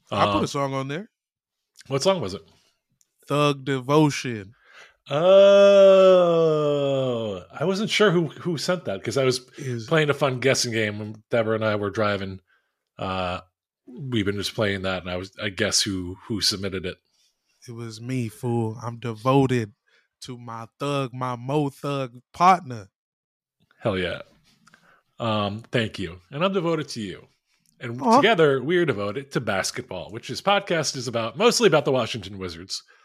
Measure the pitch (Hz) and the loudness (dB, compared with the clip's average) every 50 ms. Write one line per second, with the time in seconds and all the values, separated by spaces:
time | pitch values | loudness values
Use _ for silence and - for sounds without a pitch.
0 | _ _ - 101 98 104 101 - - - - 143 139 135 135 135 135 135 143 165 | _ _ -2 0 0 2 2 0 -2 -2 -4 -4 -4 -4 -4 -6 -6 -8 -8 -10
1 | 214 - _ _ _ _ _ _ _ _ _ _ _ _ _ - - - 135 135 | -12 -14 _ _ _ _ _ _ _ _ _ _ _ _ _ -20 -8 -6 -4 0
2 | 135 185 190 180 120 95 92 95 - _ _ _ _ _ _ _ _ _ _ _ | 2 0 0 0 -2 -6 -8 -10 -14 _ _ _ _ _ _ _ _ _ _ _
3 | _ _ _ _ _ - 143 147 147 147 143 139 131 139 139 135 123 127 143 156 | _ _ _ _ _ -4 0 2 2 2 0 -2 -4 -4 -4 -4 0 2 4 4
4 | 156 147 135 - - 131 117 107 95 98 120 _ _ _ - - - - _ _ | 4 4 2 -2 -6 -8 -8 -8 -10 -14 -18 _ _ _ -20 -20 -20 -20 _ _
5 | _ - 139 147 170 185 190 196 196 196 202 202 202 202 202 196 196 196 190 190 | _ -4 -2 2 4 6 8 8 10 10 8 8 8 8 8 8 8 8 8 8
6 | 190 185 185 180 175 170 170 165 165 160 156 151 151 147 147 143 139 139 139 135 | 8 8 8 8 6 4 4 4 4 2 2 2 0 0 0 0 0 0 0 -2
7 | 131 127 120 117 113 107 98 90 87 - - - 143 180 196 190 220 175 - - | -2 -2 -2 -4 -4 -6 -8 -8 -12 -14 -10 -6 -4 -2 -2 -2 -4 -2 0 2
8 | 208 202 165 180 165 139 - - - 170 - 135 - - 180 180 - - 98 98 | 4 4 4 2 0 -2 -6 -8 -8 -6 -6 -4 -4 -4 -4 -4 -4 -6 -8 -6
9 | - - 107 135 131 131 127 - - _ _ - 143 131 123 117 110 110 160 160 | -6 -4 -2 0 2 2 0 0 -4 _ _ -12 -10 -8 -8 -8 -4 -2 0 2
10 | 156 147 139 - 151 135 127 123 120 135 127 - - 123 110 113 110 104 104 104 | 2 0 0 0 0 -2 0 0 0 2 2 2 0 -2 -2 -2 -2 -2 -4 -6
11 | 107 104 110 110 - _ - 120 110 107 110 110 110 107 104 104 104 101 98 110 | -10 -12 -12 -16 -8 _ -2 0 0 0 0 0 0 0 -2 -2 -2 -4 -2 -2
12 | 107 104 101 98 98 95 98 98 _ _ _ _ _ _ _ _ _ _ _ - | 0 0 0 -2 -4 -8 -12 -14 _ _ _ _ _ _ _ _ _ _ _ -10
13 | - 95 95 95 92 90 90 92 - _ _ _ _ _ _ _ _ - 247 233 | -8 -6 -4 -4 -4 -4 -6 -8 -10 _ _ _ _ _ _ _ _ -20 -16 -14
14 | 147 131 123 110 98 98 101 101 92 - - - 110 101 98 98 92 95 92 92 | -8 -4 -4 -2 -2 -2 -4 -4 -6 -6 -4 -2 -2 -2 -2 -4 -4 -6 -6 -6
15 | 87 90 90 90 95 98 _ - 107 107 95 90 110 95 87 - - 107 98 92 | -6 -8 -8 -8 -10 -12 _ -10 -10 -8 -4 -2 -2 0 0 0 -2 -2 -4 -6
16 | 90 90 90 - - - 113 95 85 - 107 92 98 98 90 95 85 90 85 - | -6 -8 -12 -12 -10 -8 -6 -2 -2 -2 -2 -4 -6 -8 -8 -8 -8 -10 -12 -12
17 | _ _ _ _ _ _ _ _ _ _ _ _ - - 120 117 117 113 110 110 | _ _ _ _ _ _ _ _ _ _ _ _ -20 -18 -16 -14 -14 -14 -14 -14
18 | 117 120 131 127 120 110 - - - 120 117 117 113 110 110 - - 120 120 117 | -10 -8 -6 -6 -6 -6 -8 -8 -6 -4 -2 -2 -2 -4 -6 -10 -12 -12 -12 -10
19 | 110 120 113 107 107 131 131 139 135 123 127 123 110 101 - _ _ _ _ _ | -10 -10 -8 -4 0 4 4 6 4 4 2 -2 -2 -4 -10 _ _ _ _ _
20 | _ _ _ _ - - 127 120 120 117 113 113 113 107 _ - 143 143 143 139 | _ _ _ _ -18 -18 -18 -16 -16 -16 -16 -16 -16 -18 _ -8 -6 -4 -2 -2
21 | 135 123 117 127 127 127 123 120 120 127 143 156 147 139 - - - 143 143 139 | -4 -6 -6 -8 -6 -6 -6 -8 -6 -4 -2 -2 -2 -2 -4 -8 -8 -8 -6 -6
22 | 135 123 117 123 _ _ - - 175 185 190 175 180 127 123 110 98 - _ _ | -8 -10 -12 -18 _ _ -2 4 6 6 6 6 2 -4 -12 -14 -14 -18 _ _
23 | _ _ _ _ _ _ _ _ _ _ _ _ _ _ _ _ - 120 98 92 | _ _ _ _ _ _ _ _ _ _ _ _ _ _ _ _ -4 -2 -2 -2
24 | 90 85 82 - - _ _ _ _ _ _ _ _ _ _ _ _ _ _ _ | -2 -4 -6 -8 -12 _ _ _ _ _ _ _ _ _ _ _ _ _ _ _
25 | _ _ _ - 120 113 110 107 104 101 101 110 117 - - 127 113 107 - - | _ _ _ -8 -4 -2 -2 -2 -2 -4 -6 -8 -8 -4 -2 -2 -2 -2 -4 -8
26 | 95 82 85 87 _ _ 135 143 175 196 190 196 165 170 165 156 143 - - 120 | -10 -10 -12 -14 _ _ -6 -4 -4 -2 -2 -2 -2 -2 -2 -4 -6 -8 -10 -10
27 | 107 95 82 - - _ _ _ _ _ _ _ _ _ _ _ - 120 120 127 | -10 -10 -10 -14 -18 _ _ _ _ _ _ _ _ _ _ _ -12 -12 -10 -4
28 | 277 240 220 269 190 214 226 170 160 147 135 131 120 143 185 175 175 151 113 101 | 0 4 4 6 6 4 4 4 4 4 4 2 0 0 0 0 2 0 0 -2
29 | 101 101 104 - - - - 160 120 110 101 95 90 - - 98 - - 98 90 | -4 -6 -6 -8 -10 -8 -8 -6 -4 -2 -2 -2 -2 -4 -6 -10 -10 -10 -12 -12
30 | 80 73 98 117 - - 123 - - 190 202 202 196 - 180 160 151 - - 139 | -12 -12 -14 -14 -12 -12 -12 -6 -2 0 0 0 0 -2 -2 -2 -2 -4 -6 -8
31 | 117 123 113 117 110 113 110 143 214 240 - - 240 190 151 151 135 151 135 127 | -8 -6 -4 -4 -4 -4 -2 0 2 2 4 4 4 4 4 4 2 2 0 0
32 | 113 110 - 117 - 95 104 95 92 90 82 82 90 98 - - - _ _ _ | 0 -4 -6 -10 -12 -12 -12 -10 -10 -10 -10 -12 -14 -12 -12 -14 -14 _ _ _
33 | _ | _